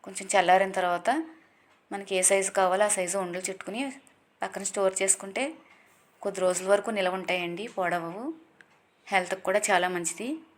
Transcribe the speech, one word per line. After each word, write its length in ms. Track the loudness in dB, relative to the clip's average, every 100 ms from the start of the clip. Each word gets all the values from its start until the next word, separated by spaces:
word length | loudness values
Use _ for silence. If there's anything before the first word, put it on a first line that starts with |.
| -12
కొంచెం 220 | -12 0
చల్లారిన 400 | 2 6 6 6 0
తర్వాత 300 | 0 0 0 0 -2 -12 _ _ _ _ _
మనకి 200 | -12 -2 2
ఏ 20 | 4
సైజు 240 | 4 2 2
కావాలో 260 | 4 4 2
ఆ 40 | 2
సైజు 200 | -2 -2
ఉండలు 200 | -4 -6 -8
చుట్టుకుని 320 | -8 -10 -6 -6 -8 _ _ _ _
పక్కన 220 | -8 -6 -6
స్టోర్ 240 | 0 0 2
చేసుకుంటే 440 | 0 0 -2 -6 -6 -8 -20 -20 _ _ _ _ -8
కొద్ది 160 | 0 0
రోజుల 240 | 0 2
వరకు 160 | 2 2 -2
నిలవ 200 | 0 -2
ఉంటాయండి, 440 | -2 -2 -2 -6 -8 -4
పాడవవు. 460 | -2 -2 -4 -8 -10 -12 _ _ -20 _ _ _ -2
హెల్త్కి 320 | -2 0 -4 0
కూడా 140 | 0 4
చాలా 200 | 2 2
మంచిది. 320 | -2 -6 -6 -8 -8 -12